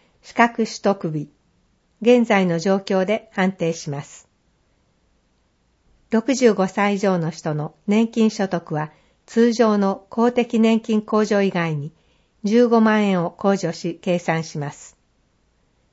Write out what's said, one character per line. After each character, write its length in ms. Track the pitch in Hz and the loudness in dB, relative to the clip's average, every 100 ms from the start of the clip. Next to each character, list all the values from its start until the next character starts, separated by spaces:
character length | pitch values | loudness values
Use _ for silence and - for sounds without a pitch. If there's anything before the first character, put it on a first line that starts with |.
| _ _ | _ _
資 120 | - | -6
格 320 | - 233 233 220 | 0 0 0 -6
取 140 | - | -2
得 300 | 208 208 170 | -2 -2 -4
日、 200 | 156 147 _ _ _ _ _ _ _ | -8 -10 _ _ _ _ _ _ _
現 260 | 226 247 226 | 2 4 4
在 160 | 196 185 | 2 0
の 120 | 165 | 0
状 180 | 180 196 | 0 -2
況 300 | 196 190 185 | 0 -2 0
で 240 | 214 - | -4 -6
判 200 | - 185 | -2 -2
定 200 | 190 165 | -2 -4
し 180 | 165 156 | -4 -8
ま 120 | 143 | -10
す。 260 | - - _ _ _ _ _ _ _ _ _ _ _ _ _ _ _ _ _ _ _ | -12 -20 _ _ _ _ _ _ _ _ _ _ _ _ _ _ _ _ _ _ _
六 240 | 220 294 | -2 0
十 180 | 254 247 | 2 2
五 140 | 190 185 | 2 0
歳 300 | - 202 196 | 0 -2 0
以 20 | |
上 200 | 196 180 | 0 0
の 120 | 160 | -4
人 240 | - 165 | -6 -6
の 200 | 151 147 - - | -6 -8 -8 -2
年 220 | 208 226 | 0 0
金 220 | 226 220 | 0 0
所 160 | 214 190 | 0 -4
得 280 | 175 - | -4 -6
は 180 | 165 156 _ _ _ | -8 -8 _ _ _
通 280 | - 226 240 | -4 2 2
常 260 | 226 220 208 | 4 2 2
の 260 | 196 196 - | 0 -2 -6
公 200 | - 240 | -2 0
的 300 | 240 240 226 | 0 -2 2
年 200 | 226 226 | 2 2
金 200 | 220 214 | 0 -4
控 240 | 214 214 | -2 -2
除 160 | 208 202 | 0 0
以 100 | 196 | 0
外 240 | 180 165 | -2 -4
に 180 | 151 147 - _ _ _ _ | -4 -8 -14 _ _ _ _
十 240 | 202 233 240 | 0 4 4
五 120 | 226 | 4
万 240 | 220 214 | 4 2
円 200 | 202 185 | 2 0
を 60 | 170 | -2
控 260 | - 202 196 | -2 0 0
除 160 | 165 | -2
し 260 | - 175 165 | -6 -8 -6
計 160 | - 175 | -4 -2
算 260 | 175 160 | -2 -4
し 140 | 160 160 | -6 -10
ま 140 | 143 | -10
す。 240 | - - _ _ _ _ _ _ _ _ _ _ | -12 -20 _ _ _ _ _ _ _ _ _ _